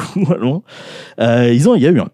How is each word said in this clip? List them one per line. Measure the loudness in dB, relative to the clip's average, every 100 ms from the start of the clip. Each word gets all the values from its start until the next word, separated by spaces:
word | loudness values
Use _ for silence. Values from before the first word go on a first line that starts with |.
| -8 -4 -2 -2
loin. | -2 -4 -8 -20 -20 -20 -14 -4
Euh, | 0 2 2
ils | 2 4
ont, |
il | 4
y | 2
a |
eu | 2
un | 0